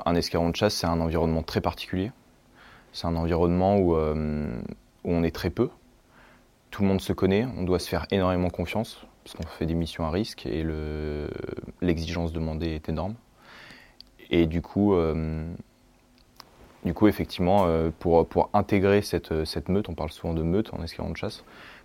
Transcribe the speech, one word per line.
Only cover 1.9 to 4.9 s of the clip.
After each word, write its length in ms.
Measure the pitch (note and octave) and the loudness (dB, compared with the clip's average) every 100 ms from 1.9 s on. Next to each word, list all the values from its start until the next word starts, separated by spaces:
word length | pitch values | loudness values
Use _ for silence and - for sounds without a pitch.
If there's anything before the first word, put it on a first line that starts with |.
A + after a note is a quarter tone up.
| F#2 G2+ - _ _ _ - - - - | -4 -4 -8 _ _ _ -20 -20 -20 -18
C'est 140 | - E2+ | -8 -2
un 100 | E2 | 0
environnement 600 | E2 E2+ F2 F2 F#2 G2+ | 2 4 4 4 4 4
où, 200 | F2+ D#2+ | 4 4
euh, 600 | D#2 D#2 D2+ D2+ D2 A#1 - - _ | 2 0 -2 -4 -4 -6 -10 -14 _